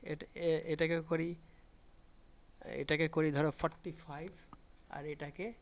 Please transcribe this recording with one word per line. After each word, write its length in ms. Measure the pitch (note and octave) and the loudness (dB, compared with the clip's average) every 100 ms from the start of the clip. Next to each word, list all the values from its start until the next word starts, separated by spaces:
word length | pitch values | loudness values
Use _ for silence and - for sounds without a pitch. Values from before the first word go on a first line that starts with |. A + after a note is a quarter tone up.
এটা, 240 | - D3+ - | -6 -8 -8
এ-, 280 | - E3+ D#3+ | -2 2 2
এটাকে 380 | - D3+ E3 E3+ | 0 0 2 2
করি, 340 | D#3+ E3 E3 E3+ - - - - - - - - - - - - | 2 0 0 -4 -12 -20 -20 -20 -20 -20 -20 -20 -20 -20 -20 -18
এটাকে 440 | - C3+ C#3+ D3+ D#3+ | -10 -4 2 4 4
করি 240 | D#3+ D#3 | 4 4
ধরো 180 | C#3+ D3+ | 6 2
ফর্টি 420 | - E3 - - | 2 -2 -2 -12
ফাইভ, 380 | D#3 - C#3+ D#3+ - - - - - - | -12 -12 -10 -10 -12 -20 -20 -20 -20 -12
আর 160 | - D3 | -8 -8
এটাকে 460 | D3+ D3 C#3+ G3+ A#3 | -6 -8 -6 -8 -8